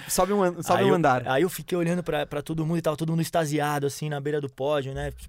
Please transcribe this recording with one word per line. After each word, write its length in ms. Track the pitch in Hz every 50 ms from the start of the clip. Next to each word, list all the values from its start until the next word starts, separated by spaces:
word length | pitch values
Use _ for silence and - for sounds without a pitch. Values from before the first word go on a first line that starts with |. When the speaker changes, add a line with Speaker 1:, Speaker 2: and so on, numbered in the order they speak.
| - -
Speaker 1:
sobe 240 | - 185 185 185 208
um 100 | 208 185
an-, 180 | 175 175 175
sobe 180 | 156 - 180 -
Speaker 2:
Aí 60 | 196
Speaker 1:
um 40 | 196
Speaker 2:
eu, 60 | 190
Speaker 1:
andar. 300 | 175 156 139 127 127 120
Speaker 2:
aí 180 | 127 131 139 175
eu 60 | 180
fiquei 280 | - - 151 - 175
olhando 260 | 175 170 165 175 180 165
pra, 220 | - 151 147 143
pra 160 | - 147 147
todo 240 | 143 - 165 160 156
mundo 140 | 156 175 170
e 20 |
tava 160 | 165 160 151
todo 140 | - 165 160
mundo 100 | 165 165
extasiado, 680 | 160 - - 170 160 143 151 147 143 147 147 143 139
assim, 220 | 143 135 - 151 151
na 100 | 147 143
beira 220 | 139 151 151 151
do 80 | 143 131
pódio, 440 | - - 131 147 151 143 131 135 135
né? 200 | 139 147 143 - - -